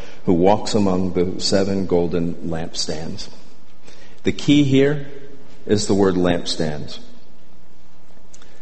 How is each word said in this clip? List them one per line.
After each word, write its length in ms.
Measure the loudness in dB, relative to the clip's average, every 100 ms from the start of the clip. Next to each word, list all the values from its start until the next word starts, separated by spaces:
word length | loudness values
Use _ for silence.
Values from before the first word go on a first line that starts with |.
| -6 -2 2
who 60 |
walks 420 | 4 6 4 2 2
among 380 | 2 2 0
the 280 | 0 0 0
seven 460 | 0 2 2 0 2
golden 480 | 2 2 0 0 -2
lampstands." 920 | -4 -4 -4 -4 -4 -4 -4 -4 -4 -4 -4 -4 -4 -4 -4 -4 -4 -2
The 80 | -2
key 320 | 0 4 4
here 440 | 6 4 4 2 -2 -4 -4 -4 -4 -4 0
is 220 | 2 4
the 80 | 4
word 180 | 4 4
lampstands. 840 | 2 2 -2 -2 -2 -2 -4 -4 -4 -4 -4 -4 -4 -4 -4 -4 -4 -4 -4 -4 -4 -4 -4 -4